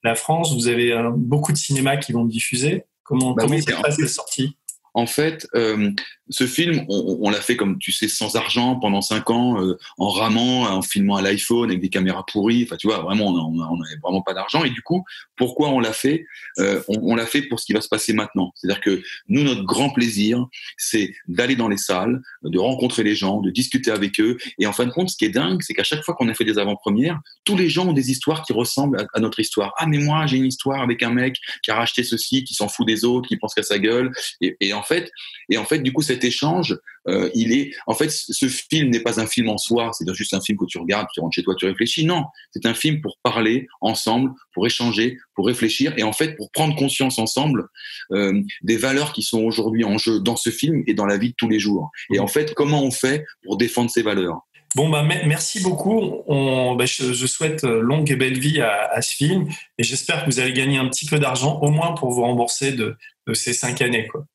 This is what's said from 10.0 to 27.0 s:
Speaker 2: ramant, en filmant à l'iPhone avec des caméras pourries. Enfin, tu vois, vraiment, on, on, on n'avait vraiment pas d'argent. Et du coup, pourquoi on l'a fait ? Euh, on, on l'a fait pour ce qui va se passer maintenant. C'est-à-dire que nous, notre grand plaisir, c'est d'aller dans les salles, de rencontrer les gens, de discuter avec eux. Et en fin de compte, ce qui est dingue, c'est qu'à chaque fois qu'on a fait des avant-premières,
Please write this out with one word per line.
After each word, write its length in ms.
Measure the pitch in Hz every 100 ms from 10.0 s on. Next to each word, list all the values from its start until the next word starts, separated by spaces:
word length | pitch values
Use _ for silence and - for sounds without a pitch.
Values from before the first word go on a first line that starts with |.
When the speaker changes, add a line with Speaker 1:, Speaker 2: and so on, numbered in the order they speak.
| 98
Speaker 2:
ramant, 520 | 98 110 110 123 127
en 200 | 117 95
filmant 340 | - 101 98 98
à 60 |
l'iPhone 480 | 95 101 - 120 117
avec 120 | 92
des 80 | 92
caméras 360 | 95 92 87 -
pourries. 380 | 107 101 117
Enfin, 140 | 117 85
tu 100 | 104
vois, 120 | 104
vraiment, 280 | 82 104 104
on, 80 | 87
on, 260 | 80 82
on 160 | 80 85
n'avait 200 | 80 80
vraiment 200 | 90 95
pas 120 | 92
d'argent. 300 | 92 98 147
Et 60 | 151
du 120 | 117
coup, 220 | - 180 180 - - -
pourquoi 340 | 127 - 147
on 100 | 131
l'a 140 | 113
fait ? 320 | 113 131 160 - - - -
Euh, 220 | 98 98 -
on, 240 | 107 -
on 40 | 113
l'a 100 | 113
fait 160 | 143
pour 180 | 139 113
ce 60 | -
qui 80 |
va 80 | 107
se 80 | -
passer 240 | 110 -
maintenant. 380 | 107 104 101 92 -
C'est-à-dire 260 | 90 98
que 200 | 104 95 - - -
nous, 160 | 131
notre 200 | 143 113
grand 260 | 95 123 139
plaisir, 560 | 131 120 101 107 120 127 - - -
c'est 360 | - 110 95 - -
d'aller 280 | 87 123 127
dans 120 | 113
les 100 | 98
salles, 440 | - 92 104 131 - -
de 160 | - 87
rencontrer 440 | 110 127 123 -
les 120 | 107 104
gens, 260 | 98 104
de 80 | 95
discuter 420 | 90 127 131 -
avec 280 | 107 101 -
eux. 160 | 110 123 - -
Et 80 | 104
en 60 |
fin 120 | 104 123
de 60 |
compte, 180 | 139 185
ce 80 | -
qui 80 | 107
est 40 |
dingue, 320 | 107 165 185
c'est 120 | 151
qu'à 100 | 101
chaque 200 | - 151
fois 100 | -
qu'on 160 | - 117
a 40 |
fait 120 | 110 107
des 140 | 107
avant-premières, 600 | 101 101 - 104